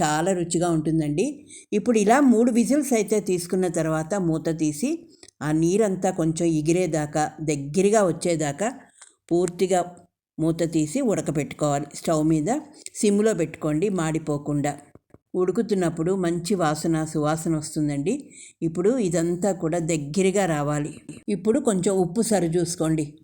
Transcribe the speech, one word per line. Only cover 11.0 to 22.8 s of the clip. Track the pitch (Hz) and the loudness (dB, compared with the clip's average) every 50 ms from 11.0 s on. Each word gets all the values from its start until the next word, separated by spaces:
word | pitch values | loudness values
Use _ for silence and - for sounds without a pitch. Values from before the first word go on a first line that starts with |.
ఉడకపెట్టుకోవాలి. | 220 226 185 160 - - 143 156 143 - - - 156 147 143 143 151 - - | 0 0 0 0 -2 -2 -2 -2 -4 -4 -4 -2 0 0 0 0 -2 -6 -10
స్టవ్ | - - 190 165 156 151 | -6 -2 0 0 2 2
మీద | 160 160 156 147 190 254 311 - - - - - - - | 2 2 2 2 0 -2 -2 -4 -8 -14 -20 -20 -16 -6
సిమ్లో | - - 208 202 202 208 220 214 | 0 2 2 4 4 4 2 2
పెట్టుకోండి, | 170 160 151 - - - 156 151 151 185 220 | 0 -2 -4 -4 -4 -4 -2 0 0 0 0
మాడిపోకుండా. | 196 180 156 160 156 160 156 156 147 143 147 147 147 147 139 147 - - - - - - _ _ - - _ _ - | 0 0 -2 -2 -2 -2 -2 -2 -4 -4 -2 -2 -2 -2 -2 -2 -4 -6 -10 -20 -20 -20 _ _ -20 -20 _ _ -4
ఉడుకుతున్నప్పుడు | 185 185 185 185 233 233 - 208 190 180 165 160 - 160 175 196 | -2 0 0 0 0 -2 0 0 0 0 0 0 -2 -2 -2 0
మంచి | 190 180 170 170 175 165 - 214 | 0 0 -2 -2 -2 -2 -2 -2
వాసన, | 175 170 151 156 151 - 175 160 156 156 | 0 0 0 0 0 0 0 0 0 -2
సువాసన | 156 - 156 147 151 156 160 - 170 160 | -2 -2 -2 0 0 0 -2 -2 -2 -2
వస్తుందండి. | 151 151 - - 160 151 147 143 139 143 180 254 294 - - - - - - - - 170 | -2 -4 -6 -4 -2 -2 -2 -2 -2 -2 -2 -4 -4 -6 -12 -20 -20 -20 -20 -10 -6 -6
ఇప్పుడు | 160 165 180 180 208 262 269 | -4 -2 0 2 2 2 2
ఇదంతా | 208 175 160 170 165 175 175 175 185 202 180 | 0 0 0 0 0 0 0 0 0 -2 -2
కూడా | - 170 160 165 175 | 0 -2 -2 -2 -2
దగ్గరగా | 165 156 170 156 143 143 156 196 185 190 185 208 190 | -2 -2 -2 -2 -2 -2 0 0 2 2 2 2 0
రావాలి. | 170 156 147 147 147 147 147 147 151 - - - - 160 - - - | 0 0 0 -2 -2 -2 -2 -4 -6 -8 -12 -16 -18 -18 -12 -8 -6
ఇప్పుడు | 208 165 170 214 226 294 | -6 -2 0 0 0 2
కొంచెం | 285 240 202 185 170 208 190 | 2 0 0 0 0 0 2
ఉప్పు | 190 180 165 165 233 220 | 2 0 0 0 -2 0
సరి | - 214 185 175 | 2 2 2 2
చూసుకోండి. | 165 160 180 170 165 - - | 2 0 0 -2 -2 -2 -2